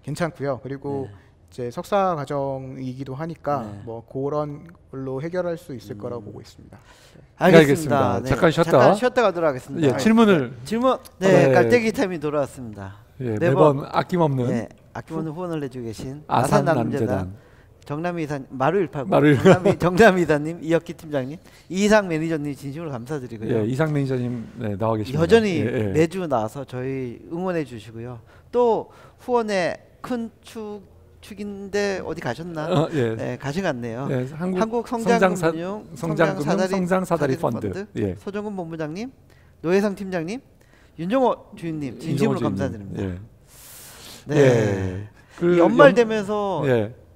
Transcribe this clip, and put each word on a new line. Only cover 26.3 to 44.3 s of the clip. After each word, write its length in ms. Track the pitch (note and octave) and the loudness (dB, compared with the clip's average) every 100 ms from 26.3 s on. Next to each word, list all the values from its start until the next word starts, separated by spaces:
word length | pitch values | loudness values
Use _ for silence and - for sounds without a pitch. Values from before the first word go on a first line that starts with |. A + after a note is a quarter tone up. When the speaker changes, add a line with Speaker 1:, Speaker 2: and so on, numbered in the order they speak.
| B2+ A2 C#3 | -2 -2 -8
Speaker 2:
저희 540 | C3 B2+ C3 C3+ B2+ A2+ - | -12 -8 -6 -6 -8 -10 -12
응원해 320 | E3+ F#3 F3 | -8 -4 -4
주시고요. 560 | C#3 A#2+ G#2+ A2+ A#2+ A#2+ - - - | -4 -10 -14 -16 -14 -16 -18 -20 -6
또 380 | A#3+ A#3+ G3+ - - - _ | 0 2 2 -2 -16 -20 _
후원의 560 | - B3 G#3+ G3 E3 F#2 - - | -2 -2 0 -2 -2 -4 -12 -18
큰 300 | - B3 A3+ _ | -8 -6 -6 _
축, 400 | - A#3 G#3+ G#3 F#3 - - - | -18 -14 -12 -14 -16 -20 -20 -20
축인데 800 | - G3+ G#3 G3 G3 G3+ G3+ F#3+ | -20 -12 -12 -10 -6 -2 -2 -2
어디 160 | - E3 | -6 -6
가셨나? 460 | D#3 A#2+ E3+ D#3+ D#3 | -6 -6 -8 -6 0
Speaker 3:
어, 200 | F3 D#3 | 2 2
예. 240 | D#3+ A#2 A2+ | 0 -2 -2
Speaker 2:
네, 200 | C3 B2 | -6 -6
가신 240 | C3+ D3 | -6 -4
것 60 | F#3+ | -4
같네요. 380 | B2+ A#2+ A2+ C#3 | -4 -6 -6 -4
Speaker 3:
예, 160 | C3 B2+ | -4 -4
한국 280 | D3+ F3+ F#3 | -6 -4 -2
Speaker 2:
한국 280 | A3+ A#3 A3+ | -2 -2 -4
성장금융, 480 | A#3+ A3+ A#3 F#3+ F3+ | -4 2 4 4 2
Speaker 3:
성장사-, 600 | D#3+ E3 F3 G#3 - - | -2 -2 -6 -10 -12 -10
성장금융 460 | E3 D#3 D#3+ D3 | -6 0 0 0
Speaker 2:
성장사다리, 240 | C#3+ - F#3 | -2 0 0
Speaker 3:
성장사다리 640 | F#3+ F3+ F#3+ F#3 E3+ C#3+ | -2 0 -2 0 -2 0
Speaker 2:
사다리 20 | C3+ D#3+ B2+ | 0 -2 -2
Speaker 3:
펀드. 120 | G#2 | -6
Speaker 2:
펀드, 140 | B2 G#3 - | -8 -10 -4
Speaker 3:
예. 140 | G#2 F#2 | -4 -4
Speaker 2:
소정근 380 | G#3 G3 G#3 | -8 -8 -8
본부장님, 560 | G3 E3 E3 D#3 E3 B3 - _ - - _ | -8 -10 -8 -8 -8 -12 -14 _ -20 -20 _
노혜상 320 | D#3 F#3 G#3 F#3+ | 0 2 2 -4
팀장님, 440 | G3 F#3 D#3+ A#3+ - _ _ _ _ - | -6 -6 -6 -8 -12 _ _ _ _ -10
윤정호 540 | E3+ B3+ B3 F3 - - | -2 2 2 0 -6 -12
주인님, 420 | E3+ D#3 C#3+ G#2+ | -8 -6 -8 -8
진심으로 360 | - C3 A3 | -4 0 2
Speaker 3:
윤정호 20 | G3+ | 2
주인님. 220 | - G2 | -2 -2
Speaker 2:
감사드립니다. 440 | F#2+ - G2 F#2 | -4 -6 -10 -6
Speaker 3:
예. 160 | G2 F2+ A2 - _ - - - - - - - | -6 -6 -14 -20 _ -20 -20 -20 -20 -20 -20 -20
Speaker 2:
네. 100 | - | -2